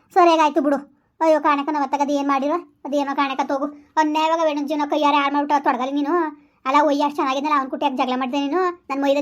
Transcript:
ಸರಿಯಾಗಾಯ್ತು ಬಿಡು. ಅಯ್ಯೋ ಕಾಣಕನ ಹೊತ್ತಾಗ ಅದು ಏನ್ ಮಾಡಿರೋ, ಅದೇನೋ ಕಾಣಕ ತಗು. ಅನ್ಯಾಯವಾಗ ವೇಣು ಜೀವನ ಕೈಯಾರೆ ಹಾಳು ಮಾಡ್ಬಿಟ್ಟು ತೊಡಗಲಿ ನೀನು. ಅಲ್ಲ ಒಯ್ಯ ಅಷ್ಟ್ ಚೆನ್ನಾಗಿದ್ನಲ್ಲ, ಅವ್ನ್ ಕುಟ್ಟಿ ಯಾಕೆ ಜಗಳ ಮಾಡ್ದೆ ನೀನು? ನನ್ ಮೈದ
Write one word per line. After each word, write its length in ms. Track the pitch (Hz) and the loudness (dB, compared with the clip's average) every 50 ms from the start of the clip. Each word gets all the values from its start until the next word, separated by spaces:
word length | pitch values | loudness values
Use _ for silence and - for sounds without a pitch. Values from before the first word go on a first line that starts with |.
| _ _ - | _ _ 2
ಸರಿಯಾಗಾಯ್ತು 480 | 381 349 339 330 320 311 294 294 339 | 4 6 6 6 4 4 2 2 2
ಬಿಡು. 380 | 269 294 277 269 - - _ _ _ _ _ - | 2 2 0 -2 -4 -8 _ _ _ _ _ 0
ಅಯ್ಯೋ 180 | 320 330 311 294 | 2 4 4 4
ಕಾಣಕನ 360 | 294 311 294 285 285 311 302 294 | 4 2 2 0 0 -2 -2 -2
ಹೊತ್ತಾಗ 220 | 277 262 294 277 | -2 -2 -2 -2
ಅದು 100 | 285 285 | 0 0
ಏನ್ 160 | 294 277 277 | 0 0 0
ಮಾಡಿರೋ, 280 | 277 277 269 269 285 330 349 339 - _ _ - | 0 0 0 0 -2 -2 -4 -4 -10 _ _ -8
ಅದೇನೋ 300 | 277 277 285 277 277 277 | -4 -2 -2 -2 -2 -2
ಕಾಣಕ 240 | 294 277 269 262 277 269 | -2 -2 -2 -2 -4 -4
ತಗು. 220 | - 277 269 285 294 - - - _ _ | -2 -4 -4 -4 -6 -8 -12 -20 _ _
ಅನ್ಯಾಯವಾಗ 420 | 311 311 302 302 311 320 320 330 339 330 | 0 0 2 2 0 0 0 2 2 0
ವೇಣು 220 | 311 294 294 285 | 0 0 -2 -4
ಜೀವನ 140 | 254 311 294 294 294 | -4 -2 -2 -2 -2
ಕೈಯಾರೆ 280 | 320 320 294 285 294 | 0 0 2 2 2
ಹಾಳು 160 | 285 277 277 285 | 2 2 0 0
ಮಾಡ್ಬಿಟ್ಟು 300 | 285 294 294 302 277 294 | -2 0 0 0 0 2
ತೊಡಗಲಿ 280 | 311 254 233 254 277 | 0 -2 -2 -4 -4
ನೀನು. 220 | 277 294 285 285 339 349 320 302 294 - _ _ _ _ - | -2 -2 -2 0 0 -2 -2 -4 -6 -12 _ _ _ _ -4
ಅಲ್ಲ 120 | 262 277 294 302 | 0 2 2 4
ಒಯ್ಯ 200 | 302 285 285 294 | 4 2 0 0
ಅಷ್ಟ್ 120 | 285 294 | -2 -2
ಚೆನ್ನಾಗಿದ್ನಲ್ಲ, 420 | - 302 262 269 277 277 302 294 | -2 -2 -2 -2 -4 -2 -2 -2
ಅವ್ನ್ 120 | 277 262 262 | -2 -2 -4
ಕುಟ್ಟಿ 160 | 311 - 302 | -4 -4 -4
ಯಾಕೆ 120 | 285 254 | -2 -2
ಜಗಳ 160 | 254 262 254 254 | -2 -2 -2 -2
ಮಾಡ್ದೆ 240 | 254 269 247 285 285 | -4 -4 -4 -4 -4
ನೀನು? 460 | 285 269 302 370 370 359 349 - _ - | -2 -2 -2 -2 -2 -2 -4 -8 _ -8
ನನ್ 120 | 269 277 | -6 -2
ಮೈದ 160 | 277 277 277 285 | 0 0 0 0